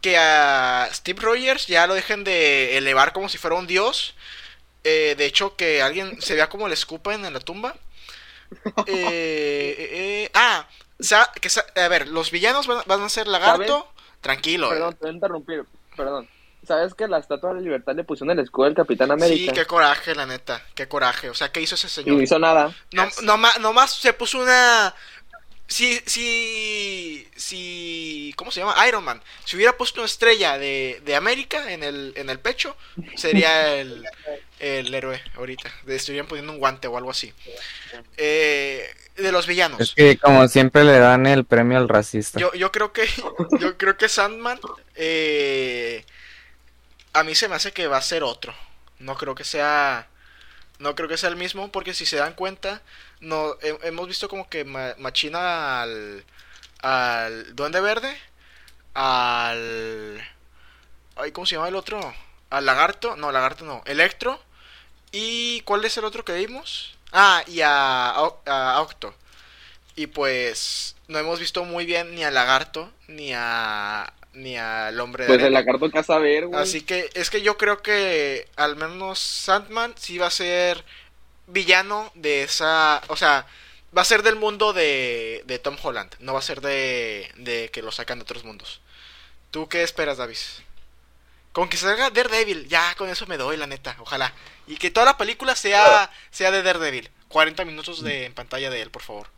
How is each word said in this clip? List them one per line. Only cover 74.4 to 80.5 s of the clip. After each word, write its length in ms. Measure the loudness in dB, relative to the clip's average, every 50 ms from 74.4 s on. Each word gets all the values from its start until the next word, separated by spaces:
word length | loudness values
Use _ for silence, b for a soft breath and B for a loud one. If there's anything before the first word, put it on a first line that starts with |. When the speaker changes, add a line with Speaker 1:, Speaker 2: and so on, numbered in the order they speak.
| -14 -12 -10
Speaker 1:
al 420 | -8 -8 -6 -6 -6 -6 -6 -6 -6
Hombre 260 | -8 -8 -8 -6 4
de 20 | 4
Speaker 2:
Pues 100 | 6 6 6
el 40 |
Speaker 1:
Arena. 140 | 6 4 4
Speaker 2:
Lagarto 300 | 2 2 0 0 0 -2
que 80 | -2 -2
a 40 | 0
saber, 420 | 2 2 2 4 2 2 0 -2
güey. 140 | -4 -4 -2
Speaker 1:
Así 220 | -2 -2 -4 -6 -6
que, 280 | -6 -6 -6 -6 -6 -6
es 160 | -6 -6 -4
que 120 | -4 0 0
yo 140 | 0 0 0
creo 240 | 0 -2 -2 -2 -2
que 680 | -2 0 0 0 0 0 -2 -2 -2 -4 -8 -10 _ _
al 200 | -2 -2 -2 -2
menos 420 | -4 -8 -10 -8 -10 -10 -8 -8 -6
Sandman 760 | -6 -6 -6 -8 -2 0 0 0 0 -4 -6 -6 -6 -6 -8
sí 220 | -12 -14 -12 -4 -2
va 80 | -2 -2
a 20 |
ser 540 | -2 -2 -4 -2